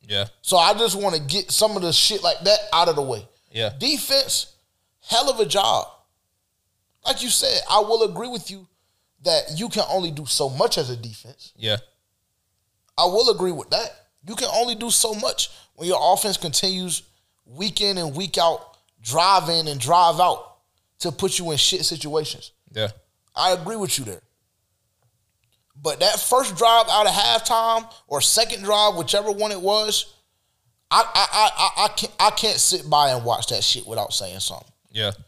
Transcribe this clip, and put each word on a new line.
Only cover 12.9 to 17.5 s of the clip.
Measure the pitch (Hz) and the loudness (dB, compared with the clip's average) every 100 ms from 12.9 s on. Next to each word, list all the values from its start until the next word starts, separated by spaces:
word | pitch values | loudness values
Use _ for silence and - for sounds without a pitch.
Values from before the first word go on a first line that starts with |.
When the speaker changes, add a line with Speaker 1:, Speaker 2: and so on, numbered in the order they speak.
| - | 0
Speaker 2:
I | |
will | 175 202 247 | 2 2 2
agree | 196 185 | 2 0
with | 156 - | -4 -4
that. | 170 226 - _ _ 156 | -4 -4 -14 _ _ -14
You | |
can | 220 247 | -8 -2
only | 190 240 | 0 0
do | 220 233 | -4 -2
so | - 226 | 0 0
much | 208 - - - - _ | -2 -4 -4 -6 -8 _
when | - 170 | -10 -2
your | 180 160 | 2 4
offense | 185 208 180 | 2 0 -4
continues | 170 131 196 185 185 160 _ _ _ _ | -2 -2 -2 -4 -6 -8 _ _ _ _
week | _ | _